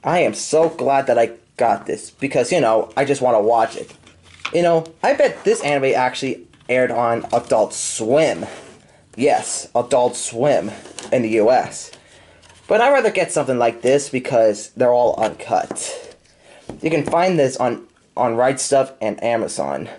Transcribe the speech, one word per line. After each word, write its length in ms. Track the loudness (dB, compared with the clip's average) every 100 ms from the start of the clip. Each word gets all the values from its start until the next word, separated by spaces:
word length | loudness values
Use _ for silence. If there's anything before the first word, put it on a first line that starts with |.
I 160 | 0 2
am 140 | 0
so 340 | -2 -2 2 2
glad 400 | 0 0 0 2
that 100 | 2
I 140 | 2 -2 _ -2
got 300 | 0 0 -4
this, 260 | -10 -10
because, 400 | _ -4 -2 0
you 80 | 2
know, 320 | 2 2 0 -4
I 80 |
just 160 | -2 0
wanna 200 | 2 2
watch 340 | 4 2 0
it. 180 | -4 -14 -18 -20 _ -20 -16 -4
You 100 | 0
know, 240 | 2 2 0 -4
I 120 | -2
bet 280 | 2 2 2
this 180 | -2 0
anime 300 | 0 0 2 2
actually 500 | 0 -2 -6 -8 -12 _ -2
aired 240 | 0 2
on 340 | 0 0 0 0
Adult 420 | -2 2 2 2
Swim. 720 | -2 -8 -6 0 2 2 -2 -8 -14 -20 -20 _ _ _ -2
Yes, 520 | 0 0 -2 -10 -4
Adult 400 | -4 0 2 0
Swim 560 | -2 -10 -2 0 0 -2 -10 -18 -18 -4
in 120 | -2
the 80 | 0
U 200 | 2 4
S. 400 | 2 0 -10 -16 -20 _ -20 -20 _ _ -20 -2
But 120 | 2
I'd 120 | 4
rather 180 | 4 2
get 220 | 0 -2
something 260 | -2 -2 0
like 240 | 0 0
this 260 | 2 2 0
because 600 | -6 0 2 2 2 -8
they're 220 | 0 2
all 240 | 4 2 2
uncut. 1000 | -2 -4 -4 -2 -2 -10 -10 -12 -16 -20 _ _ _ -20 -20 -8
You 80 | -2
can 160 | -2
find 340 | 0 0 2 2
this 180 | 0 0
on, 280 | -4 -4 -12 _ _ -4
on 200 | -2 2
Right 200 | 0 0
Stuf 380 | 0 2 0 -4
and 220 | -6 -4
Amazon. 680 | -2 -2 -4 -6 -6 -6 -10